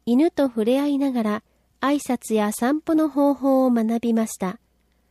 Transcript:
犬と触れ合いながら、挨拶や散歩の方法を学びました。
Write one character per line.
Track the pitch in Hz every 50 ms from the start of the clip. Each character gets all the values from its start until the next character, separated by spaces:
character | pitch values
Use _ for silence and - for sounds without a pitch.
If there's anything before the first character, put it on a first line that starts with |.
| _
犬 | 226 240 254 311 349
と | - - 277
触 | 262 - 233 208
れ | 226 254 277
合 | 285 294
い | 285 269
な | 285 277
が | 254 240 220
ら、 | 214 208 214 - _ _ _ _ _ _ _
挨 | - 269 294 285
拶 | - - 247 - - - 220
や | 214 208 208 214
散 | - 233 247 285 311
歩 | - - 320
の | 311 311 302
方 | - 294 285 285 277
法 | 254 247 277 269 262 262
を | 254
学 | 240 233 220 220 233 233
び | - 233 226
ま | 226 226 220
し | - -
た。 | 208 180 - - _ _ _ _ _ _ _ _ _ _